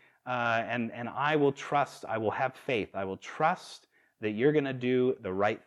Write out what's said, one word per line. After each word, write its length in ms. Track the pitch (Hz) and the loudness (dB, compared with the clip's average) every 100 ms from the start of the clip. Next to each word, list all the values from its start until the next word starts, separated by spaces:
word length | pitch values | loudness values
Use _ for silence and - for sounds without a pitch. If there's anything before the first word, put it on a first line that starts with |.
| _ _ 127 | _ _ -6
uh, 380 | 123 117 113 107 | -2 2 0 0
and, 220 | 120 113 | -2 -4
and 160 | 120 120 | -6 -8
I 260 | 101 147 156 | -2 2 4
will 160 | 143 | 4
trust, 540 | 139 - 147 131 - - | 2 0 0 0 -4 -6
I 100 | 110 | -2
will 140 | 110 | 0
have 240 | - 131 - | 0 -2 -4
faith. 400 | - 120 90 95 | -2 -2 -2 -4
I 80 | |
will 140 | 95 95 | -6 -6
trust 680 | - - 156 180 - - _ _ _ - | -10 0 0 0 -8 -20 _ _ _ -6
that 100 | 107 | -4
you're 220 | 107 143 | 2 4
gonna 180 | 151 139 | 4 2
do 460 | 127 123 127 127 131 | -2 0 2 2 0
the 140 | 101 | -2
right 280 | 95 104 113 | 0 0 0